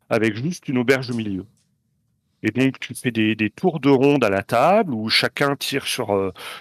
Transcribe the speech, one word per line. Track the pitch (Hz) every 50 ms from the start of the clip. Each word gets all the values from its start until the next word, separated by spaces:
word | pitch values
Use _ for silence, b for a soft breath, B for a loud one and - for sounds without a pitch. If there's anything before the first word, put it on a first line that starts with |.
| _ -
avec | 120 110 110 113 104
juste | 113 131 180 175 - -
une | - 131
auberge | 123 120 131 135 127 123 117
au | 120
milieu. | 113 110 104 95 90 90 - _ _ _ _ _ _ _ _ _ _ _ _ _ _ _ _ _ _ -
Et | 107
donc, | 107 123 131 135 123 -
tu | - - 113
fais | - - 127 113 113
des, | 110 107 110
des | 110 107 104
tours | - - 180 185 156 151
de | 127 143
ronde | 139 123 135 143 143 139 117
à | 101
la | 98 98 -
table | - 123 117 139 170 196 226 214 160 117
où | 110 110 110
chacun | - - 127 120 - - 143 139 143
tire | 139 - - 139 135 -
sur, | - - - 113 101 101
euh, | 98 95 92 90 B B B B B